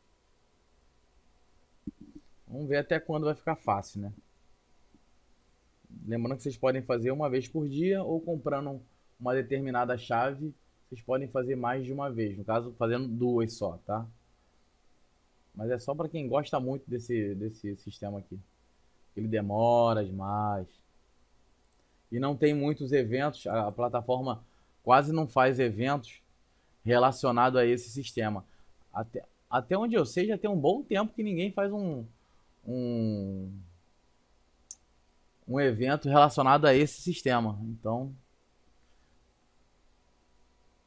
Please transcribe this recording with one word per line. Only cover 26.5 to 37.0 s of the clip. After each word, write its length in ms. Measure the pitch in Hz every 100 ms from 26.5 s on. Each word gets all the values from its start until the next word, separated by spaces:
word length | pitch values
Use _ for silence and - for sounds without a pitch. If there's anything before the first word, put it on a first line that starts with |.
| _ _ _
relacionado 760 | 117 120 127 127 135 120 127 127
a 60 |
esse 260 | 120 120 113
sistema. 540 | 123 131 - 107 101 - - - - _
Até, 320 | 98 113 120 - _ -
até 260 | 127 120 190
onde 180 | 233
eu 100 | 220
sei, 220 | 123 180 214
já 100 | 208
tem 140 | 208
um 80 | 185
bom 240 | 143 226
tempo 320 | 294 196 214
que 80 | -
ninguém 300 | 208 170 196
faz 200 | 196 196
um, 320 | 208 185 135 113 _ _ _ _ _ -
um, 840 | 127 123 117 110 104 98 95 95 98 90 - _ _ _ _ _ _ _ _ - - _ _ _ _ _ _ -
um 140 | 131
evento 480 | 139 113 127 147 139
relacionado 580 | 143 147 - 131 139 143
a 80 |
esse 260 | 131 147 -